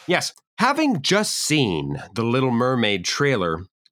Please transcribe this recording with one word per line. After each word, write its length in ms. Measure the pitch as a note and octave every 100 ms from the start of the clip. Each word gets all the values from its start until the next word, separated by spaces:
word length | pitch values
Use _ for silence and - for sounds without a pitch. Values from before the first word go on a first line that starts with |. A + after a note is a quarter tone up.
| -
Yes. 240 | E3+ - - _ -
Having 440 | B3 C#4+ D4+ F#3+
just 360 | C#3 G3 G#3+ -
seen 640 | - D3+ A#2 D#2+ C#2+ C#2+ -
The 100 | G2+
Little 260 | A2+ B2 C3
Mermaid 540 | A#2 B2 B2+ G#2+ G2
trailer, 560 | F2 - C#3+ B2 F2 D#2+ F#2+ _ _